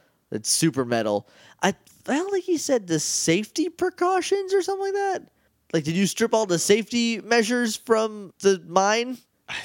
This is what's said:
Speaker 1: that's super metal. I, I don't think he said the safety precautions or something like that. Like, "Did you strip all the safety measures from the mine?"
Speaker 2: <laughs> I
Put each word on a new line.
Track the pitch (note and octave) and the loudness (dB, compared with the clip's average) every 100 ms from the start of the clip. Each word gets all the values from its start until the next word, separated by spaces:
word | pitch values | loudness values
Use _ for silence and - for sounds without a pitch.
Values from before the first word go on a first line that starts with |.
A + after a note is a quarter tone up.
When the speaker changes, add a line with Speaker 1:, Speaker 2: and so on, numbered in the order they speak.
| _ _ _ | _ _ _
Speaker 1:
that's | G#2+ - | -8 -2
super | - E3 C3 | 0 2 0
metal. | A#2+ A#2+ G#2+ G#2 - - - - | 0 0 0 -2 -4 -14 -20 -2
I, | F#3+ | -2
I | - _ _ - C#4 | -2 _ _ -4 -2
don't | F#4+ | -2
think | G4 | -2
he | F4+ E4 | 0 -2
said | - B3+ F3+ | 0 0 0
the | D#3 | -2
safety | - - - F3 G#3+ - E4+ | 0 -2 0 0 0 -4 -4
precautions | - F#4 - F4+ F#4+ - G4 F#4+ | -2 -4 0 0 0 0 -2 0
or | G4 | 0
something | F4 G4 G4 | 0 -2 -4
like | |
that. | G4 G4 F#4 - _ _ _ _ | -2 -2 -4 -8 _ _ _ _
Like, | E3 | -2
"Did | D3+ E3+ | 0 0
you | F#3+ | 0
strip | - A3+ | 0 0
all | A3 G#3 | 2 2
the | E3+ | 2
safety | - G#3+ G#3+ A#3+ A#3 A3+ | 4 2 2 0 0 -2
measures | G#3 A#3 G#3+ B3 A#3 - | 0 2 2 0 0 -4
from | - A3 A3 G#3+ F#3+ - | 0 2 0 -4 -16 -2
the | G3 F#3+ D#3+ | 2 2 0
mine?" | F3+ G3 A3 B3 B3+ _ | 2 2 2 -2 -8 _
Speaker 2:
<laughs> | _ - | _ -14
I | - | -14